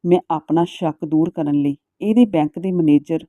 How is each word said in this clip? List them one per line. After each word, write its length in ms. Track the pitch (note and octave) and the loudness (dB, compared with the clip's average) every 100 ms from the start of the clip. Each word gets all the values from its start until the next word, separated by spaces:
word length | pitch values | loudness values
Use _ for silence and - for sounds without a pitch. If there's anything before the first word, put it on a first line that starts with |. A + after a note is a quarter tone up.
| F3 | 2
ਮੈਂ 140 | F3 - | 0 0
ਆਪਣਾ 320 | D#3+ - D#3+ F3 | -8 -2 0 0
ਸ਼ੱਕ 400 | - E3 D3+ D#3 | -4 -6 -6 -4
ਦੂਰ 240 | D#3 E3 | 0 -2
ਕਰਨ 320 | F3 D3 D3 | -2 -4 -2
ਲਈ 160 | C#3+ C#3+ _ _ | -2 -4 _ _
ਇਹਦੇ 240 | G#3 A3 A#3+ | 0 2 2
ਬੈਂਕ 340 | F3 D3+ - | 2 -2 -4
ਦੇ 120 | F#3 | -6
ਮੈਨੇਜਰ 540 | F3+ D#3+ D3 D3 E3 | 0 2 2 0 -8